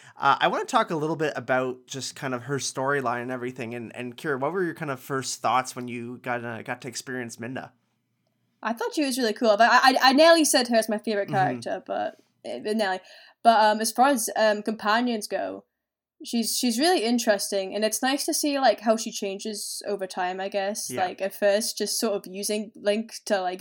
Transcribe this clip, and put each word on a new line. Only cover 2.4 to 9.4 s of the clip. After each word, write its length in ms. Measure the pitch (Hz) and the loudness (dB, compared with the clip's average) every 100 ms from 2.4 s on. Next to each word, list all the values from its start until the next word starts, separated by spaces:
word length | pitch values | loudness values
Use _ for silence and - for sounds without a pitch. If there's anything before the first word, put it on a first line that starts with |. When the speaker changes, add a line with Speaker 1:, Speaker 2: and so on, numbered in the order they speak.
Speaker 1:
her 160 | 120 139 | -4 -4
storyline 640 | - 139 135 143 120 120 | -4 -2 0 0 0 -4
and 80 | 123 | -4
everything. 400 | 127 123 127 113 | -6 -6 -8 -10
And, 220 | 120 110 - | -8 -10 -10
and 180 | 123 | -10
Kira, 240 | 120 160 131 | -8 -4 -2
what 140 | 143 | -2
were 100 | 190 | -2
your 120 | 170 | -4
kind 160 | - 151 | -4 -8
of 100 | 127 | -8
first 400 | - 135 127 - | -4 -4 -4 -2
thoughts 340 | 113 127 127 | 2 2 0
when 140 | 127 123 | -10 -10
you 300 | 120 117 120 | -10 -10 -10
got, 260 | 127 120 | -6 -6
uh, 160 | 117 110 | -6 -8
got 220 | 110 - | -8 -8
to 60 | 127 | -8
experience 480 | - - 127 117 110 | -10 -8 -8 -8 -10
Midna? 340 | 120 120 - _ _ _ _ _ _ _ _ _ | -10 -10 -12 _ _ _ _ _ _ _ _ _
Speaker 2:
I 120 | 220 | -6
thought 200 | 233 466 | -4 -4
she 100 | 349 269 | -2 -2
was 100 | 254 | 0
really 160 | 220 | 0
cool, 240 | 214 | 2